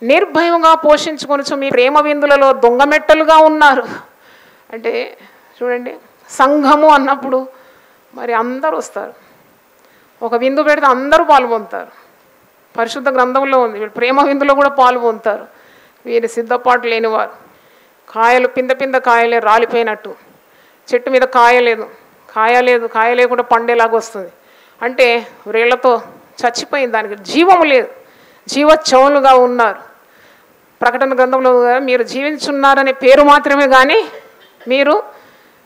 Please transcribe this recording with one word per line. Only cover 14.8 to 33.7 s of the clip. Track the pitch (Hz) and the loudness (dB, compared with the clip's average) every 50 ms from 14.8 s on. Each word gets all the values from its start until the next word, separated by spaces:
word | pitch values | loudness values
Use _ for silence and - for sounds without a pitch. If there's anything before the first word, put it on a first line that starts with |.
| 254 247 254 247 | 2 2 2 0
పొందుతారు. | 240 226 220 208 - 220 202 220 - - _ _ _ _ _ _ _ _ _ _ - | -2 -4 -4 -4 -6 -6 -6 -6 -10 -18 _ _ _ _ _ _ _ _ _ _ -10
వీరి | 240 233 233 226 226 | -4 -4 -4 -4 -4
సిద్ధపాటు | - 233 233 220 247 247 - 247 247 247 247 | -6 -8 -6 -4 -6 -2 0 0 0 0 -2
లేనివారు. | 233 226 226 226 220 220 214 208 - - - _ _ _ _ _ _ _ _ _ _ _ _ _ - - | -4 -4 -2 -2 -2 -4 -4 -6 -8 -10 -20 _ _ _ _ _ _ _ _ _ _ _ _ _ -12 -4
కాయలు | 220 226 240 247 254 254 254 | 0 2 2 2 2 0 -2
పింద | - 262 254 247 | -4 -4 -4 -4
పింద | 254 254 269 269 254 | -4 -4 -4 -4 -4
కాయలే | 254 - 254 233 233 233 233 233 233 | -2 0 2 2 2 2 0 0 0
రాలిపోయినట్టు. | 214 214 220 233 233 - 240 233 226 220 214 208 - 196 - _ _ _ _ _ _ _ _ _ _ _ _ _ _ - 247 | 2 2 2 2 0 0 -2 -4 -4 -4 -6 -10 -12 -20 -20 _ _ _ _ _ _ _ _ _ _ _ _ _ _ -4 -4
చెట్టు | 240 240 269 | -4 -2 0
మీద | 262 254 | 0 0
కాయ | 262 254 254 247 240 240 247 247 | 0 0 2 2 4 4 4 2
లేదు, | 247 233 226 220 208 - - _ _ _ _ _ _ _ - | 2 0 -2 -4 -8 -16 -18 _ _ _ _ _ _ _ -6
కాయ | 220 220 233 240 247 | -4 -2 0 2 2
లేదు, | 247 247 247 233 233 | 2 2 0 -2 -2
కాయ | 226 - 220 220 240 247 | -4 -2 -2 0 0 0
లేకుండా | 247 247 240 247 240 | 0 0 0 0 -4
పండేలాగా | 240 - 240 233 233 240 240 233 226 226 226 | -2 0 -2 -2 0 0 0 0 0 0 0
వస్తుంది. | 220 220 - - 202 185 170 _ _ _ _ _ _ _ _ _ - | -4 -4 -6 -14 -16 -16 -16 _ _ _ _ _ _ _ _ _ -10
అంటే | 233 254 254 269 254 240 233 233 220 - - - - | -10 -8 -2 0 0 0 0 -4 -6 -10 -20 -20 -14
వ్రేళ్లతో | 208 214 226 233 240 254 247 254 254 233 214 - - - - _ _ - - - | -6 -4 -2 0 0 -2 0 0 -2 -2 -2 -4 -12 -20 -20 _ _ -14 -6 -6
చచ్చిపోయింది, | 233 240 - 302 - 302 285 254 240 | -4 -4 -6 -10 -6 -4 -4 -4 -4
దానికి | 220 220 214 196 208 | -4 -6 -6 -6 -12
జీవము | 208 190 - - 302 349 381 370 349 320 | -14 -12 -6 -2 0 2 4 4 4 4
లేదు. | 294 269 240 208 - - - - _ _ _ _ _ _ _ _ - | 2 2 0 0 -2 -12 -20 -20 _ _ _ _ _ _ _ _ -8
జీవచ్చవులుగా | - 277 294 302 311 311 - - 262 254 269 277 294 277 262 269 262 | -4 0 4 4 2 2 2 2 2 4 4 4 2 4 4 4 6
ఉన్నారు. | 254 247 247 247 240 233 208 185 - - - _ _ _ _ _ _ _ _ _ _ _ _ _ _ _ _ _ - | 6 4 2 2 0 -2 -2 -2 -8 -16 -20 _ _ _ _ _ _ _ _ _ _ _ _ _ _ _ _ _ -4
ప్రకటన | 233 240 240 254 269 269 262 | -4 -2 -2 -2 -4 -2 0
గ్రంథంలో | 247 254 254 262 262 262 254 | 0 0 0 0 0 2 2
కూడా, | 247 247 240 240 247 262 | 2 2 2 2 0 -2
"మీరు | 285 254 247 247 | -2 -2 -2 -2
జీవించున్నారనే | 226 208 208 262 277 302 302 277 - 302 285 277 277 269 277 277 269 269 | -2 -4 -6 -6 -6 -6 -6 -6 -8 -6 -2 2 2 4 4 2 0 -2
పేరు | 262 - 277 254 269 294 | -2 0 4 4 6 6
మాత్రమే | 294 285 285 294 - 285 277 277 285 | 6 6 4 4 2 0 0 0 2
కానీ | 262 | 4